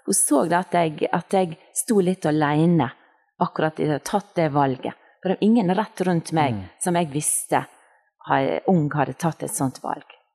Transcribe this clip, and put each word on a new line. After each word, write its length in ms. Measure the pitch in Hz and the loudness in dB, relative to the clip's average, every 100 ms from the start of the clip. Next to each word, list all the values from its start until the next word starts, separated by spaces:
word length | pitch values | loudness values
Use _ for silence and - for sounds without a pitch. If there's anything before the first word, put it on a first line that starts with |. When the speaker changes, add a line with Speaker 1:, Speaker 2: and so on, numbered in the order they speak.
| - | -4
Speaker 1:
Hun 80 | |
så 300 | 196 - 294 165 | -2 2 2 2
det 60 | |
at 180 | 180 185 | 0 0
jeg, 360 | 175 165 151 - | 0 0 -2 -2
at 180 | 175 - | -4 -2
jeg 260 | 190 180 156 _ | 0 0 -4 _
sto 260 | - - 208 | -10 0 2
litt 240 | 180 185 156 | 2 0 0
alene 680 | 151 147 151 170 170 120 - _ _ _ _ | 0 2 4 4 4 2 -4 _ _ _ _
akkurat 380 | 180 - 156 - | -4 0 -2 0
i 60 | 151 | -2
det, 160 | 143 | -2
tatt 320 | - 202 - 175 | -2 -4 -4 -2
det 160 | 160 | 0
valget. 400 | 143 139 127 120 - _ _ | 2 0 0 -8 -12 _ _
For 60 | 180 | -4
det 100 | 185 | 0
var 80 | 208 | 2
ingen 220 | 240 180 185 | 4 2 0
rett 260 | 208 - 180 | -4 -4 0
rundt 260 | 170 - | 0 -2
meg 200 | 160 143 | 0 0
Speaker 2:
Mm. 160 | 107 92 - | -2 -8 -8
Speaker 1:
som 160 | 180 170 | -2 -2
jeg 140 | 165 | -2
visste 560 | 139 - - - 139 135 _ _ _ _ _ - | -2 -4 -4 -2 -2 -2 _ _ _ _ _ -2
ha-, 320 | 139 135 - - | 0 0 -2 2
ung 220 | 180 147 | 2 2
hadde 260 | 151 131 131 | -2 -4 -2
tatt 240 | 170 - | -4 -4
et 60 | 139 | -8
sånt 300 | - 135 - | -4 -6 -6
valg. 240 | - - - - _ | -8 -8 -10 -20 _